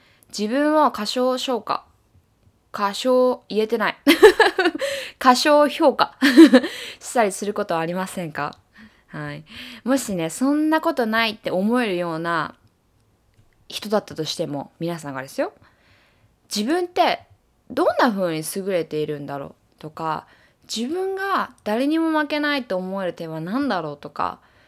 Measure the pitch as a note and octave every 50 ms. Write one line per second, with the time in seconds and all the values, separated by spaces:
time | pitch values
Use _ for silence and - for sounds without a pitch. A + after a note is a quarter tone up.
0 | _ _ _ _ _ _ - - G#3 G#3+ B3 C#4+ D4 D4+ D4+ D#4 D4 - - -
1 | G#3 - - B3+ B3+ B3+ B3+ B3+ - C4+ B3 G#3 - - - - - _ _ _
2 | _ _ _ _ _ _ _ _ _ _ _ _ _ _ - - G3+ G3+ G3+ -
3 | - B3+ B3+ B3+ B3+ B3+ B3 - _ - G3+ G#3 A3 G#3+ A#3+ G#3+ G3+ F3 - -
4 | _ C#4+ E4 - - G4+ - - - F#4 - - F4 F4 - - C#5 C#5+ C#5 C#5
5 | - - - - - C4 B3 B3 - D#4 D4 D4 D4 C#4 - - E4 C4+ - -
6 | - - - - C4 C#4 B3 C#4 D#4+ A#3 A3+ B3 C4+ F#4 - - - - - -
7 | - - - B3 A3 F#3+ F#3+ - G#3 G3+ G3+ G#3+ G3+ - E3+ E3 E3 E3 F3 F#3+
8 | F#3 F#3 - F#3+ F3 D#3 - D3+ D3 - - - _ _ _ - A3 - _ _
9 | _ _ - D3+ D3 D3 D3 D3+ D#3 - A3+ A#3 - - A#3+ A3+ - A3+ C#4 C4
10 | B3 A3 F#3+ F3 D#3+ D#3+ - - B3+ C#4 D4 D4+ D#4 D#4 D#4+ D#4+ D#4+ E4 D#4 C4+
11 | A#3 G#3+ A3 A3+ A3+ A3 G#3+ - - E3+ - F#3 G3 A3 A#3+ B3+ A#3 G#3 F3+ F3
12 | F3 E3+ D#3+ D#3+ E3+ E3+ E3+ D#3+ D3 - - _ _ _ _ _ _ _ _ _
13 | _ _ _ _ _ _ _ _ _ _ _ _ _ - - - - G3+ G#3+ G3+
14 | G3 - E3 D#3+ D#3 - - - E3 C#3+ C#3+ C#3 - - _ - E3 E3+ E3+ D#3
15 | D#3 C#3+ C3+ C3 C3+ C#3 - C4 D4+ A4 - _ - _ _ _ _ _ _ _
16 | _ _ _ _ _ _ _ _ _ - - G#3 G#3 B3+ E4 F#4 F4+ F4 - F#4+
17 | E4 B3 - - - _ _ _ _ _ _ _ _ - - C#4+ F4+ - F5+ -
18 | D#4 B3 G3 G3 F#3 E3+ D#3+ D#3 D#3+ - - G3 F#3 G3+ F#3+ E3+ D#3+ D#3+ D3+ D3+
19 | D3+ D3+ D3+ C#3+ C#3+ C3+ C#3+ C#3 C#3 - - _ _ _ _ - - D#3 - -
20 | D#3+ D#3+ D#3 - - - _ _ _ _ _ _ _ - - G#3+ A#3 C4 E4 F#4
21 | F#4+ F#4+ F#4+ F#4+ G4 G4 F#4 B3+ - - - _ - G#3 G#3+ A#3+ C#4 D4 D#4+ E4
22 | D#4+ D#4+ D#4 D4+ D4+ C#4+ D4+ D4 D4 D4 C#4+ C#4 A#3+ - F#3+ F#3 F#3 F#3 F#3+ G3
23 | F#3+ F3 E3+ - E3+ D#3+ D#3+ D#3+ D#3+ F3 A3 C4+ C#4+ B3+ G3+ F3 D#3 D3 C#3+ -
24 | - C#3 - - - - - - _ _ _ _ _